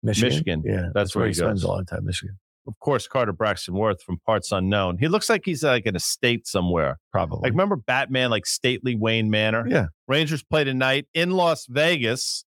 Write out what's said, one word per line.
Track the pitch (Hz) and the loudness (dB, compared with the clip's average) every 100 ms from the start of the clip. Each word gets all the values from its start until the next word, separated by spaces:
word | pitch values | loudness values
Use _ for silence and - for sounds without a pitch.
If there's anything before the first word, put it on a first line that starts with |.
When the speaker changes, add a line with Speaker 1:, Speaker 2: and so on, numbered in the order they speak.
Speaker 1:
Michigan? | 113 101 120 | -2 2 2
Speaker 2:
Michigan. | 143 160 82 | 2 -2 -2
Speaker 1:
Yeah, | 80 98 | -2 -2
Speaker 2:
That's | 87 | 0
Speaker 1:
that's | 95 98 | 0 0
Speaker 2:
where | - | 0
Speaker 1:
where | 113 | 0
Speaker 2:
he | |
Speaker 1:
he | |
spends | 85 87 101 | 0 0 0
Speaker 2:
goes. | |
Speaker 1:
a | 92 | -2
lot | 95 | -4
of | 92 | -4
time, | - 95 | -6 -6
Michigan. | 92 98 98 _ _ - | -6 -8 -14 _ _ -18
Speaker 2:
Of | 110 | -8
course, | - 131 - | -2 -2 0
Carter | 135 113 | -2 0
Braxton | 90 107 92 - | 0 -2 -2 -4
Worth | 92 107 101 | -2 0 -2
from | - 87 - | -6 -6 0
Parts | 107 - | 0 0
Unknown. | 98 95 101 95 87 | 0 2 2 0 0
He | 151 | 0
looks | 202 - | 0 2
like | 220 | 0
he's, | - 147 | 0 0
like, | 151 123 107 | 2 2 0
in | 95 | -2
a | |
state | - - 120 117 - | -4 0 0 0 -2
somewhere. | 98 90 85 71 65 _ | -2 2 2 0 -4 _
Speaker 1:
Probably. | 98 85 113 | -2 -2 -2
Speaker 2:
Like, | 131 | 0
remember | 117 202 180 | 2 0 0
Batman, | 110 127 135 131 127 | 0 -2 0 0 2
like, | 110 - | 0 -2
stately | - 127 123 131 | -2 0 0 -2
Wayne | 117 110 113 110 | 0 2 2 2
Manor? | 107 110 110 120 | 2 2 0 2
Speaker 1:
Yeah. | 165 85 - - | 0 0 -6 -2
Speaker 2:
Rangers | 143 156 156 | 0 0 -4
play | - 156 | 0 0
tonight | 139 131 131 135 143 | 2 0 2 0 -2
in | 165 175 | -2 0
Las | 185 170 156 - | 2 2 0 -2
Vegas. | 127 160 165 117 123 - - - | 0 2 2 0 -2 -4 -8 -10